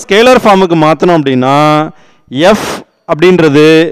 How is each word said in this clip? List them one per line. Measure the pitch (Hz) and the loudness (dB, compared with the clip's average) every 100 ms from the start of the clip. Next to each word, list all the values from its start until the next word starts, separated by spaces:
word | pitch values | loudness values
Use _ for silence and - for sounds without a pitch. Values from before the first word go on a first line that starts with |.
scalar | - 202 247 247 | -2 0 2 2
ஃபார்முக்கு | 220 190 185 165 | 2 0 0 0
மாத்தணும் | 151 156 180 165 | 0 0 0 0
அப்படின்னா, | 139 127 127 143 151 151 156 - _ _ _ 127 175 | 0 -2 0 0 0 0 -4 -10 _ _ _ -2 0
F | 214 - - - _ - | 0 -4 -12 -16 _ -8
அப்படின்றது | 156 180 175 160 143 156 160 165 | -2 0 2 2 2 2 2 0